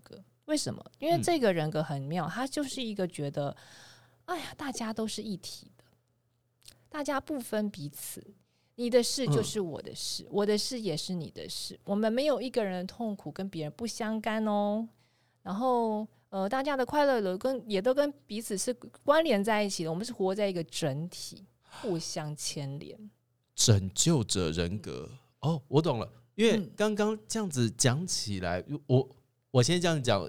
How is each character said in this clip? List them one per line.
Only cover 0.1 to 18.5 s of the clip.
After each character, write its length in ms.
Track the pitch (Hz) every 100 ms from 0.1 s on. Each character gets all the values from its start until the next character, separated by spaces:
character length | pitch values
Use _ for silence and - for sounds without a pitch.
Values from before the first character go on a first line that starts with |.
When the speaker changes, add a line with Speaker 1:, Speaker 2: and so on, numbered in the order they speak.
| - - _ -
Speaker 1:
为 100 | 302
什 180 | -
么？ 100 | - - -
因 100 | 302
为 140 | 339
这 160 | 214 339
个 140 | 226
人 180 | 170 156
格 100 | 151
很 220 | 160 143
妙， 240 | 135 175 160
Speaker 2:
嗯。 20 |
Speaker 1:
他 160 | 196
就 200 | 269 302
是 180 | 277 -
一 100 | 233
个 140 | 202 185
觉 240 | - 143
得， 260 | 143 143 - - - - - _ _
哎 120 | - 349
呀， 100 | 269 -
大 160 | 294
家 200 | - 220
都 140 | 220 220
是 160 | 214
一 140 | 214 185
体 340 | - - - _
的， 60 | _ _ _ _ _ _ _ _ - - _
大 160 | 302
家 160 | 294 277
不 180 | - 294
分 320 | 233 214 208
彼 180 | - 143
此， 360 | - - - - - _ _ _ -
你 120 | 240
的 140 | 247
事 240 | 240 - 247
就 160 | 185
是 180 | - 214
我 220 | 175 135
的 120 | -
事， 300 | - - -
Speaker 2:
嗯。 40 | -
Speaker 1:
我 160 | 202 208
的 100 | 208
事 240 | - 254
也 160 | 214 151
是 160 | -
你 180 | 180 135
的 160 | - 78
事， 300 | - - -
我 100 | -
们 160 | 202 220
没 140 | 233
有 160 | 294 240
一 80 | 247
个 160 | 247
人 220 | 202 180 185
的 60 |
痛 220 | - 226
苦 160 | 202 -
跟 180 | 143 190
别 160 | 160
人 80 | 151 151
不 100 | 233
相 320 | - 220 220
干 240 | 220 220 220
哦。 420 | 208 208 208 226 _ _ _ _ _
然 120 | -
后， 520 | 196 254 240 226 214 220 _ _
呃， 180 | 196 190
大 140 | 262
家 140 | 277 277
的 100 | 247
快 180 | 294
乐 160 | 285 247
都 160 | 196 185
跟， 260 | 254 269 214
也 160 | 196
都 100 | 220
跟 180 | 262 294 277 -
彼 140 | 214
此 160 | 226